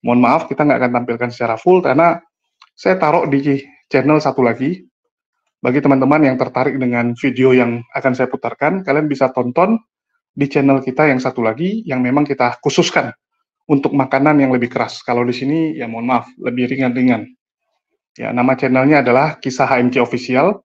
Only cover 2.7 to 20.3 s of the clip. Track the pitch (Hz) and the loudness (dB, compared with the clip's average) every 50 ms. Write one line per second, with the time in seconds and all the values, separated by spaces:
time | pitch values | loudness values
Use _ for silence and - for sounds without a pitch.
2.7 | _ _ - 190 185 185 175 151 151 170 - 151 139 139 139 147 139 139 - - | _ _ 0 0 0 2 2 2 2 2 0 0 0 0 0 0 -2 -2 -4 -10
3.7 | - _ _ _ - 139 127 143 151 156 147 143 131 - 127 120 113 - 127 143 | -20 _ _ _ -2 0 2 4 2 2 2 0 0 2 2 2 2 0 -4 -4
4.7 | 180 185 - _ _ _ _ _ _ _ _ _ _ _ _ _ _ _ - 123 | -4 -6 -10 _ _ _ _ _ _ _ _ _ _ _ _ _ _ _ -4 0
5.7 | 123 143 139 139 139 135 131 131 147 156 151 135 131 127 131 127 - 123 131 139 | 0 0 2 2 2 2 4 2 2 4 2 2 2 0 -4 -4 -2 -4 -4 -2
6.7 | 127 135 131 123 120 120 117 120 120 117 - 139 120 127 131 131 127 127 123 120 | -2 -2 -4 -2 -2 -2 -2 -2 -4 -2 -4 -4 -2 2 2 4 4 4 2 2
7.7 | 117 120 120 _ - 139 - 135 123 127 131 - - - - 117 - _ 143 151 | -2 -6 -10 _ -10 -2 -2 -2 0 0 -2 -4 -4 -6 -6 -6 -6 _ -2 -2
8.7 | 185 190 190 - 135 151 151 151 143 131 139 127 - 131 123 123 123 156 180 202 | -2 -2 -4 -2 -2 0 0 -2 0 0 0 -2 0 -2 -4 -2 0 0 0 2
9.7 | 226 226 _ _ _ _ _ _ _ _ _ _ _ - 143 139 - 151 139 139 | 0 -2 _ _ _ _ _ _ _ _ _ _ _ -4 -4 0 0 2 2 4
10.7 | 139 135 131 135 127 151 156 151 135 127 127 131 - - 117 113 110 120 165 185 | 2 2 0 -4 -2 0 2 2 2 0 -2 -4 -4 -2 -2 -2 -2 -2 -4 -4
11.7 | 208 226 220 175 139 127 127 123 131 147 147 139 139 - 131 120 120 - - 147 | -4 -4 -6 -6 -4 -4 -2 0 0 0 0 -2 -2 -2 -2 -2 -2 -2 -4 -2
12.7 | - - - - - 165 135 123 - _ _ _ _ _ _ _ _ _ _ _ | 2 2 0 2 0 -2 -4 -4 -8 _ _ _ _ _ _ _ _ _ _ _
13.7 | 151 139 139 151 139 143 131 127 - 135 139 151 151 143 139 131 127 127 120 120 | -2 0 0 0 0 0 -2 0 0 2 2 4 4 4 2 2 2 0 -2 -2
14.7 | - 127 117 107 - - - - 123 120 120 123 120 120 131 135 151 165 160 156 | -4 -4 -6 -6 -8 -12 -6 -4 -2 -2 0 -2 -2 -4 -4 -4 -2 -2 -2 -4
15.7 | - 131 120 117 113 113 113 123 127 120 113 - - _ - 123 120 123 123 123 | -4 -6 -10 -10 -10 -8 -4 -2 -2 -2 -2 -4 -18 _ -8 -6 -4 -2 -4 -4
16.7 | 131 131 135 127 120 131 127 127 120 110 101 - _ _ _ _ _ _ _ _ | -2 -2 -2 -2 0 0 0 0 0 0 -4 -10 _ _ _ _ _ _ _ _
17.7 | _ _ _ _ _ _ _ _ _ - - 110 104 123 - 131 131 127 - 131 | _ _ _ _ _ _ _ _ _ -10 -8 -6 -2 0 0 0 0 0 0 0
18.7 | 127 131 131 139 156 143 131 123 120 127 143 156 - - - 135 127 - 139 123 | 0 2 2 4 4 4 4 4 2 2 2 0 -4 -6 -8 -8 -2 -2 0 0
19.7 | 135 123 123 123 127 131 120 117 - 120 - - | 2 2 2 0 0 0 -2 -2 -2 -8 -6 -2